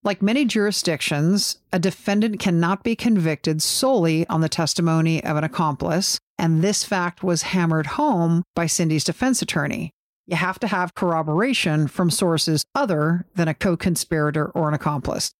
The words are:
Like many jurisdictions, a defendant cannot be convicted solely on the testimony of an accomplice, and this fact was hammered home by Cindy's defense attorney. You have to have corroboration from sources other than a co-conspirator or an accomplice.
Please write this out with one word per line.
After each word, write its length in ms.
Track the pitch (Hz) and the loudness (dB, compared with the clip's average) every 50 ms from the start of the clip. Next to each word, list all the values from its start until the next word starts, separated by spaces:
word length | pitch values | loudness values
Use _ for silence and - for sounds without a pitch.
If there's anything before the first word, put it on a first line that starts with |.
| - | -2
Like 180 | 208 196 - | -2 -2 0
many 240 | 196 208 233 285 294 | 0 2 2 2 0
jurisdictions, 1120 | 220 - 220 202 208 196 - - 175 160 139 - - 156 143 151 170 196 202 190 - - _ _ _ - | 2 2 2 0 2 0 0 -2 -2 -2 -2 -2 -2 0 0 2 2 2 2 0 -2 -4 _ _ _ -2
a 60 | 185 | 0
defendant 600 | 165 190 - - - - 202 208 220 226 208 - | 0 0 -2 -2 -4 -2 0 0 0 0 -2 -2
cannot 440 | - 202 170 165 170 170 196 190 _ | -2 0 2 2 2 2 0 -2 _
be 120 | 233 226 | -4 -4
convicted 680 | - - 240 220 190 160 160 151 - - 165 156 156 - | 0 0 2 2 2 2 0 -2 0 -2 -2 -2 0 -2
solely 640 | - - - - 262 269 214 170 165 160 160 170 | -2 -2 0 2 2 2 4 2 2 2 0 0
on 140 | - - 160 | 0 0 0
the 60 | 160 | 0
testimony 760 | 151 - - 165 147 - - 170 165 160 160 160 160 160 156 - | 0 0 -2 -2 -2 0 0 0 2 2 2 2 2 0 0 -2
of 120 | - 156 | -2 -2
an 80 | 151 156 | -2 -2
accomplice, 760 | 156 156 - 170 156 143 - 160 170 160 175 196 - - - _ _ _ | -2 -2 -2 0 0 0 -2 -2 -2 0 0 0 -2 -4 -4 _ _ _
and 240 | - 165 165 165 156 | -2 0 2 2 4
this 240 | 170 202 208 - - | 2 2 0 -2 -2
fact 380 | - 202 185 175 175 170 - - | -2 -2 -2 -2 -4 -6 -4 -2
was 180 | 185 175 160 | -2 0 0
hammered 460 | - - - 180 170 165 160 160 151 | -2 -2 0 0 2 2 2 0 0
home 560 | 147 - - 196 202 208 175 170 165 165 170 180 _ _ | -2 -2 0 0 2 2 2 2 2 2 0 0 _ _
by 120 | 175 170 | -2 -2
Cindy's 360 | 156 - - 175 160 156 151 - | -2 0 0 0 2 2 0 0
defense 380 | - 160 - 247 262 254 - | -2 -2 -2 0 0 0 0
attorney. 480 | 165 - - 170 143 - - - - 160 _ _ _ _ _ _ _ | -2 -4 -4 -4 -4 -4 -4 -6 -8 -8 _ _ _ _ _ _ _
You 100 | - 180 | -6 -4
have 220 | 156 175 180 190 - | -2 -2 -2 -2 -4
to 80 | 247 | -4
have 280 | 202 208 185 180 175 _ | -2 0 -2 -2 -4 _
corroboration 920 | - 196 175 165 160 160 156 151 170 220 277 254 - - 175 151 151 151 | -2 0 0 2 0 0 0 0 2 2 2 0 0 0 0 2 2 0
from 240 | 139 - - 185 170 | 0 0 0 0 2
sources 520 | 151 - 196 175 165 151 - 165 156 147 - _ _ | 2 2 2 2 2 2 2 0 0 -2 -2 _ _
other 520 | 269 285 214 175 151 151 160 170 175 - _ _ | -2 0 0 0 0 2 2 0 0 -2 _ _
than 120 | 180 170 | -2 -2
a 60 | 160 151 | -2 -2
co-conspirator 920 | _ - 202 170 165 - 190 170 - - _ 170 156 151 151 143 156 151 | _ 0 0 0 0 0 0 0 0 -2 _ 0 0 0 0 0 0 -4
or 220 | - - 175 160 | -2 -2 -2 0
an 80 | 151 151 | 0 0
accomplice. 560 | 147 - 156 147 139 - - - - - - _ | 0 -2 -2 -2 -2 -4 -4 -4 -4 -6 -8 _